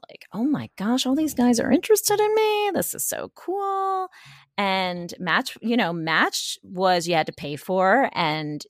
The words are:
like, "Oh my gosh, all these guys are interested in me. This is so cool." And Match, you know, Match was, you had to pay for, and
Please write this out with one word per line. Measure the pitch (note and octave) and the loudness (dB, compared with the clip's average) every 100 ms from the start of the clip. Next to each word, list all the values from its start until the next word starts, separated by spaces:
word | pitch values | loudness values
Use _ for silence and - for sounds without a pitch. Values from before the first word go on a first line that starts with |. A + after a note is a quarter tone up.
| - | -20
like, | - - | -20 -12
"Oh | G3 | -4
my | C#4 G#3 A2 - | -2 -2 -4 -6
gosh, | G3+ B3+ C4 | -2 0 0
all | |
these | C#4 D#4 | 0 0
guys | - B3 A3+ | 2 2 4
are | - | 4
interested | D4+ - G#4 - G#4 | 2 4 2 2 2
in | G#4+ | 2
me. | A4 G#4+ G#4 G#4 | 2 2 0 0
This | E4+ - | -2 -2
is | - | -4
so | - - D2 - | -6 -6 -8 -12
cool." | - G4 G4 G4 F#4+ F#4+ F#4 - - - _ - | -8 -4 -4 -2 -2 -4 -6 -12 -20 -20 _ -4
And | G3 F#3+ F#3 F3+ E3+ - | -2 0 -2 -6 -10 -6
Match, | F3+ F3+ - - | 0 0 -2 -6
you | A3 A#3 | -2 0
know, | E3+ | 0
Match | E3+ D#3+ D#3+ E4 - - - | -2 0 2 2 -2 -6 -10
was, | G3 F#3 F#3 F3+ E3+ | -10 0 2 2 2
you | |
had | E3 D#3+ | 0 0
to | |
pay | - C#3+ | -4 -10
for, | D3 - F#3 F#3+ A#3+ B3 | -8 -2 2 4 4 2
and | - D#3+ D#3 D3+ D3 | 0 -2 -2 -4 -8